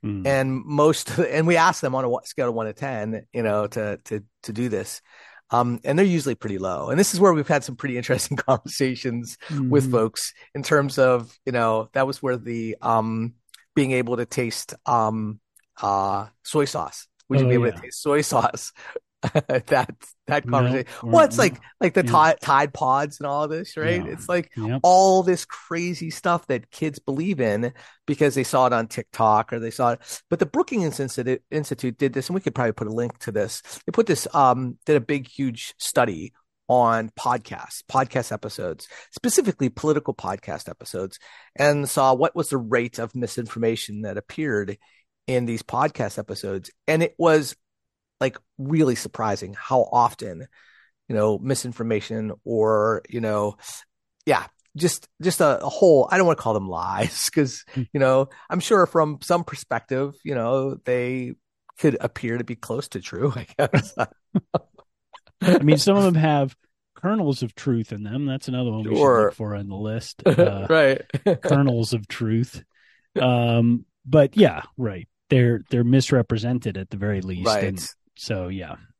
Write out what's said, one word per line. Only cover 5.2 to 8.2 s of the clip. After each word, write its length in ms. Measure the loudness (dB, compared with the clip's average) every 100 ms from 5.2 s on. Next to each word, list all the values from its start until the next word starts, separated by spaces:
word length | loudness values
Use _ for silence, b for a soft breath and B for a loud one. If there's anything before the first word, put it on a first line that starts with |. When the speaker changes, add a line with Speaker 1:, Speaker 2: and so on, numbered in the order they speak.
| B B _
Speaker 2:
Um, 320 | 0 0 -2
and 160 | -2 2
they're 60 | 4
usually 280 | 2 0
pretty 240 | -4 -6 -6
low. 320 | -4 -4 -2
And 100 | 0
this 140 | 2
is 60 | 4
where 120 | 4
we've 160 | 4 2
had 160 | -2
some 120 | -2 -10
pretty 200 | -6 -6
interesting 420 | -2 -2